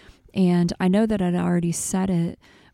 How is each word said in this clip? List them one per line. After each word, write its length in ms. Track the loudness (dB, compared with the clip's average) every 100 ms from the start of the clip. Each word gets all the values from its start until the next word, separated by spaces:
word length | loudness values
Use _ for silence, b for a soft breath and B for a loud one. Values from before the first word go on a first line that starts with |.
| B B B
And 400 | 0 2 4 0 0
I 60 | 2
know 180 | 2 2
that 160 | 0
I'd 140 | -2 0
already 360 | 0 0 -2
said 380 | -4 -4 -4 -2
it, 300 | -2 -2 -6 B B B